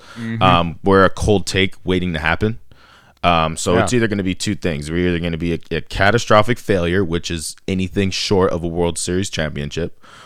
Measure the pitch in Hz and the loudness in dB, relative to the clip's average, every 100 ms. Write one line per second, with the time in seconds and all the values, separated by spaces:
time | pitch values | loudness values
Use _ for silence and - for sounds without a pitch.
0 | - - 113 113 92 87 85 - 98 95 | -16 -12 -8 2 4 4 2 -2 4 4
1 | 95 - 107 98 - 98 95 - - 92 | 4 0 0 2 0 0 -2 -2 -2 -2
2 | 90 78 80 82 107 - - - - - | -2 -2 -2 0 -2 -4 -12 -20 -20 -20
3 | - - 87 85 80 80 98 90 98 123 | -20 -2 2 2 0 -2 0 2 2 2
4 | 113 101 95 90 - 95 90 73 73 85 | 2 0 -2 -2 -4 -2 -2 -4 -4 -2
5 | 90 87 85 82 85 82 - 80 - - | 0 0 -2 -4 -2 -4 -4 -8 -6 0
6 | 98 117 - 107 107 127 - 95 85 92 | 2 2 4 4 4 0 0 0 2 0
7 | 85 85 - 85 - - - 92 92 101 | 0 -2 -4 -6 -8 -10 -4 -2 -2 0
8 | 95 - - 98 92 87 85 82 85 85 | -2 -2 0 2 2 0 -4 0 -2 -2
9 | - 92 101 - 76 73 73 80 85 - | -2 -2 -2 -4 -4 -4 -6 -6 -6 -8
10 | - - | -20 -20